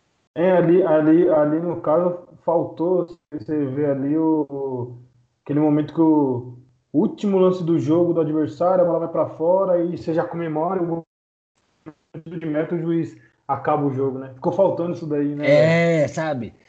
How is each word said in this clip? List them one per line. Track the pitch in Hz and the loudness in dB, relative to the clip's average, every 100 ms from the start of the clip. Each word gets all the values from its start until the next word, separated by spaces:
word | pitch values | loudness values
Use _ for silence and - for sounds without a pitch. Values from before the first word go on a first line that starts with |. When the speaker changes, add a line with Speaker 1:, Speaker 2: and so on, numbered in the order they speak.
| _ _ _ | _ _ _
Speaker 1:
É, | - 185 175 | -2 2 4
ali, | 165 180 | 4 4
ali, | 165 156 151 165 165 | 4 4 6 4 6
ali | 151 151 160 | 4 2 0
no | 175 156 | -2 -4
caso | 151 165 180 175 - - | 0 2 0 -4 -14 -10
faltou, | - 160 135 - 170 180 170 - _ | -2 -2 -2 -4 -2 -2 -2 -10 _
você | 151 - 151 135 | -14 -6 -4 -4
vê | 135 147 | -2 -2
ali | 135 139 156 | -2 -2 0
o, | 160 156 143 | 0 0 -2
o, | 139 135 127 123 - - _ _ _ | -6 -6 -6 -8 -12 -20 _ _ _
aquele | - 143 | -4 0
momento | 151 151 147 | 2 2 -2
que | 165 | 2
o | 160 151 135 120 - - _ _ _ | 4 4 2 -2 -8 -18 _ _ _
último | 143 214 - 208 190 | 0 0 -2 0 4
lance | 185 180 | 4 2
do | 165 160 | 0 0
jogo | 131 170 170 | 2 2 2
do | 165 | 0
adversário, | 151 156 147 - 180 185 | 0 -2 -4 -2 0 2
a | 170 | 2
bola | 165 | 0
vai | 170 | -2
pra | 165 135 | -4 -4
fora | - 165 185 190 175 | -2 0 2 2 0
e | 170 170 | 0 -4
você | 170 | -4
já | 160 | -2
comemora, | - 170 165 156 170 190 | -2 -6 -4 -2 -2 -2
o | 165 | -4
gol | 165 - _ _ _ _ _ _ _ 160 - _ 160 165 | -6 -8 _ _ _ _ _ _ _ -20 -20 _ -18 -14
de | 170 160 | -10 -6
meta, | 151 160 | -4 -4
o | 170 | -4
juiz | 165 165 151 - _ _ - | -2 -2 -4 -10 _ _ -6
acaba | 131 156 147 143 | -4 -2 0 0
o | |
jogo, | 127 135 127 | -2 -4 -4
né? | 135 | -12
Ficou | - 180 | -6 -4
faltando | 175 185 165 175 | 0 0 0 -6
isso | - 160 | -6 -6
daí, | 147 143 | -4 -4
né? | 143 147 147 160 165 170 165 | -2 2 4 6 4 2 2
Speaker 2:
É, | 139 | 0
sabe? | 170 156 135 101 _ | -2 -4 -6 -8 _